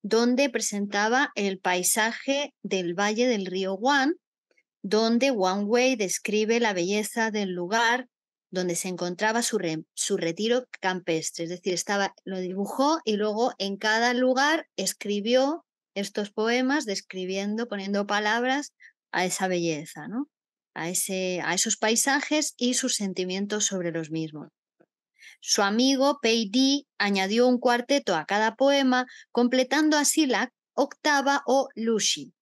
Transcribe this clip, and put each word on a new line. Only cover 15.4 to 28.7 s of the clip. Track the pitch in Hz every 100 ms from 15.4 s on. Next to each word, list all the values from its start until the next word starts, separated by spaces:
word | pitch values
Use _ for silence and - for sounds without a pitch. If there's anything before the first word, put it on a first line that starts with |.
| 269 330 _ _ _
estos | 196 202 - 208
poemas | - 214 247 254 294
describiendo, | 226 190 - 190 185 190 202 214 233
poniendo | 202 196 202 202
palabras | 208 214 226 247 277 285 _ - _ _
a | -
esa | 185 - 190
belleza, | 180 170 151 160 - 156
¿no? | 220 294 _ _ _ _
A | - 160
ese, | 185 - 190 185 180
a | 156
esos | 180 220 -
paisajes | 214 226 277 277 - 302 302 -
y | 247
sus | 247 254
sentimientos | - 196 185 185 185 202 214 -
sobre | 190 170
los | 165 156
mismos. | 160 156 151 160 _ _ _ _ _ _ _ - -
Su | - -
amigo | 196 214 262 269 277 285
Pei | 226 233 208
Di | 240 269 285 - _
añadió | 202 196 190 226 247
un | 247
cuarteto | 254 240 247 277 233 165
a | 151
cada | 202 220 214
poema, | 277